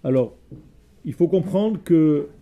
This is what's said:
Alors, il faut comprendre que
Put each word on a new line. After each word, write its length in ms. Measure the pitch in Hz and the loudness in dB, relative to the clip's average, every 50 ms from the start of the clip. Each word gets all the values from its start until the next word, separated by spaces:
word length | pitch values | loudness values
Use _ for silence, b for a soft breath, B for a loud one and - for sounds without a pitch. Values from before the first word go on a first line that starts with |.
| - | -2
Alors, 340 | 135 131 131 123 110 - _ _ _ - - - - _ - _ _ _ _ _ | 0 0 0 0 -2 -6 _ _ _ -20 -20 -20 -20 _ -20 _ _ _ _ _
il 80 | - 113 | -12 -2
faut 160 | - 175 165 | -2 0 2
comprendre 500 | 190 190 160 196 - 190 208 220 220 - - | 2 0 -2 0 -2 -2 -2 -2 -4 -6 -2
que 420 | - 175 160 156 156 151 147 143 - - - | 2 2 4 4 2 2 0 -4 -6 -14 -20